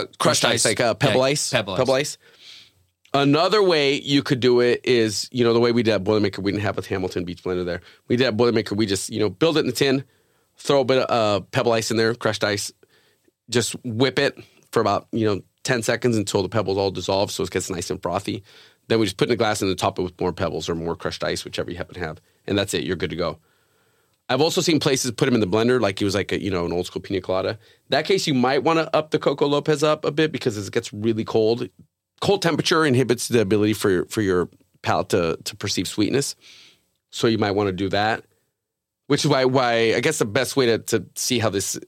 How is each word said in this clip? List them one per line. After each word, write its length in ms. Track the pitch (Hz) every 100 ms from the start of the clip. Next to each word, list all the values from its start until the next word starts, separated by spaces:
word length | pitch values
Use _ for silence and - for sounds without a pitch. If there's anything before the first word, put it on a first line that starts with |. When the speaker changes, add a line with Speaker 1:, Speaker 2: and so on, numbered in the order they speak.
Speaker 1:
crushed 140 | - -
Speaker 2:
crushed 260 | 165 147 127
Speaker 1:
ice, 180 | 117
Speaker 2:
ice? 0 |
Speaker 1:
like, 160 | 120 104
uh, 140 | 120
pebble 260 | 104 139 123
Speaker 2:
Yeah, 60 | 135
Speaker 1:
ice. 240 | 151 -
Speaker 2:
pebble 260 | 123 98 92
Speaker 1:
Pebble 160 | 127
Speaker 2:
ice. 220 | 131 147 -
Speaker 1:
ice. 200 | _ _ - - - _ _ _ _ 139
Another 460 | 139 156 185 214
way 380 | 190 156 139 143
you 220 | - 143
could 180 | - 135
do 200 | 123 123
it 200 | 123 120
is, 440 | - 123 110 104 -
you 120 | 123
know, 80 | 117
the 80 | 117
way 120 | 120
we 100 | 117
did 120 | 110
at 100 | 101
Boilermaker, 340 | 95 107 101 98
we 140 | 98
didn't 120 | 98
have 140 | 101 98
a 80 | -
Hamilton 380 | 95 92 90
Beach 180 | 87 85
Blender 220 | 92 90
there. 160 | 87 87 - - -
We 80 | 123
did 100 | 127
at 100 | 107
Boilermaker, 400 | 120 113 101 104
we 100 | 110
just, 240 | 95 -
you 80 | 110
know, 100 | 104
build 260 | 98 160 151
it 40 |
in 60 | -
the 60 |
tin, 320 | - 135 131 - _ _ _ _ _
throw 240 | - 143
a 40 |
bit 140 | 113 107
of, 120 | -
uh, 340 | 120 107 101 -
pebble 260 | 135 120
ice 180 | 113 110
in 60 | 113
there, 180 | 113
crushed 300 | 120 110 104
ice, 280 | 104 101 - - _ _ _ _ _ _ -
just 220 | 117 113 -
whip 340 | 127 110 131 147
it 180 | 139 - - _ _
for 80 | 120
about, 260 | 107 101 -
you 120 | 117 110
know, 160 | 98 - _
ten 200 | - 123
seconds 340 | 110 117 127 113
until 260 | 101 104
the 60 | 92
pebbles 280 | 110 92 98
all 120 | 98
dissolve 400 | 92 90 95 101
so 120 | -
it 80 | 92
gets 200 | 95 -
nice 200 | 87 -
and 120 | 95
frothy. 400 | 87 92 104 101 - - - _ -
Then 120 | 113
we 60 | 104
just 100 | -
put 120 | 123
it 20 |
in 40 |
a 20 | 117
glass 240 | 110 104
and 80 | 98
then 80 | 90
top 220 | 101 98
it 40 |
with 180 | 90 -
more 120 | 92
pebbles 360 | 87 87 82 80
or 60 |
more 200 | 82 82
crushed 300 | 80 87 -
ice, 200 | 78 90
whichever 260 | - - 82
you 60 | 87
happen 180 | 85
to 60 | 87
have. 200 | 82 78 _ _ -
And 100 | 101
that's 160 | 98
it, 100 | 90
you're 120 | 69 87
good 140 | 90
to 60 | 80
go. 220 | 85 80 _ _ _ _ _ _ _ _ -
I've 120 | 131
also 200 | 160 185
seen 200 | 165 147
places 300 | 156 131 127
put 160 | 110 139
'em 60 |
in 60 | 117
the 60 | 98
blender, 340 | 107 120 127
like 200 | 101 95
it 40 |
was 100 | 101
like 180 | 98 92
a, 100 | 95
you 80 | 98
know, 160 | 90 85
an 60 |
old 140 | 85 87
school 140 | -
pina 180 | - 98
colada. 380 | - 95 98 113 _ _ -
That 160 | 135 156
case, 200 | 196 165
you 80 |
might 280 | 131 127 143
wanna 240 | 135 165 156
up 180 | 151 156
the 80 | 156
Coco 280 | 170 143 147
Lopez 360 | 143 143 147
up 200 | 151 151
a 60 | 135
bit 220 | 147 156
because 240 | 135 127 104
as 100 | 101
it 40 |
gets 200 | 117 -
really 320 | 104 113 110
cold, 440 | - 113 110 120 127 _ - _ _ -
cold 220 | - 196
temperature 420 | 170 156 - 165
inhibits 440 | 156 123 120 123 -
the 120 | 113
ability 320 | 98 107 107
for 160 | 107 107
your, 140 | 90 -
for 160 | -
your 260 | 98 90 85 _ _ _
palate 280 | - 87 -
to, 280 | 101 85 -
to 120 | - -
perceive 300 | 101 - 90
sweetness. 480 | - 104 139 139 - - - - _ _ _ _
So 160 | - 120
you 120 | 113
might 140 | 107
wanna 200 | 98 101
do 160 | 90 98
that, 340 | 101 107 107 - _ _ _ _ _ _ _ -
which 180 | 143
is 40 | 147
why, 140 | 135
why 500 | 131 131 123 117 113
I 60 | 101
guess 180 | 156 156
the 60 |
best 320 | 117 131 120 139
way 100 | 123
to, 120 | 110
to 260 | - 113 -
see 240 | - - 123
how 120 | 110
this 280 | 98 - -